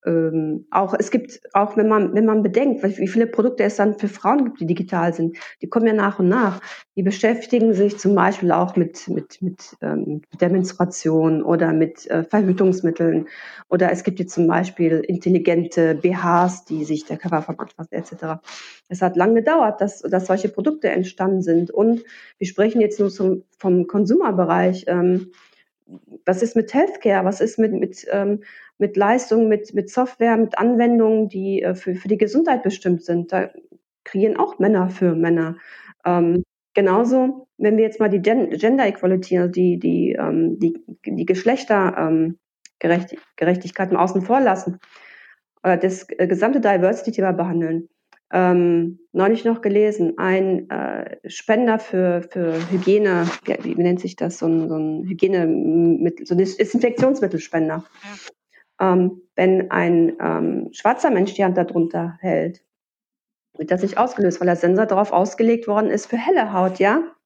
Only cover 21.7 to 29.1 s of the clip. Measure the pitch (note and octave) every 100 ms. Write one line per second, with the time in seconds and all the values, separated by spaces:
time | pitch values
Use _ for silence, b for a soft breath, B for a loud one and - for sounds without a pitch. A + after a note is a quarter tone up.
21.7 | - A3 A#3 B B B _ F#3 - G#3+
22.7 | A#3 G#3 G#3 G3+ - F#3+ F#3 - _ F#3+
23.7 | F3+ F3 G3+ G3 D4+ D4 F#3 E3+ F3 F3+
24.7 | F#3 - F3 F3+ F#3 F#3 b b b b
25.7 | _ _ F#3 _ - - F#3 A#3 A3+ A3
26.7 | C4 F#4+ - A3+ G3 F#3 G3 A3+ - A3
27.7 | F#3+ F#3 F#3 - G3+ G3+ G#3 B B B
28.7 | _ G3+ G#3 G3+